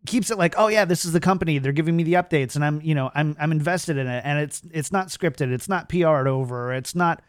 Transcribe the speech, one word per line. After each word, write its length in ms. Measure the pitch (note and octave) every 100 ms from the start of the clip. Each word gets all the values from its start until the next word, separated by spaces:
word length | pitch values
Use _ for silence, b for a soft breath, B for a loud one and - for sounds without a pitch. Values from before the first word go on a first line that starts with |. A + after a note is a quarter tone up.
| -
keeps 240 | A#3+ F#3+
it 80 | G#3+
like, 160 | E3+ -
"Oh 120 | G#3+
yeah, 160 | G#3+ F#3
this 180 | F3
is 80 | F3
the 80 | E3
company. 380 | E3+ F#3+ E3 D3
They're 140 | C3+
giving 240 | C#3+ D#3+ E3+
me 60 |
the 100 | E3
updates 400 | F3 F3 D3+ C3 C#3+
and 80 |
I'm, 160 | D3 D3+
you 140 | D#3
know, 160 | D3 C3
I'm, 220 | C#3+ D3+ D3
I'm 140 | D3+
invested 460 | D#3 D3+ F3 - C#3+
in 80 | C3
it." 160 | B2
And 140 | C3 D3
it's, 240 | D3+ - E3+
it's 180 | D#3+ C#3+
not 160 | F#3+ F#3
scripted. 440 | - F3 - C3
It's 160 | B2+ -
not 200 | F#3 -
P 160 | F3
R'd 220 | D#3+ D3+ C3+
over. 460 | C3 C3 B2 B2
It's 220 | B2+ B2+
not, 260 | E3+ F3 D#3+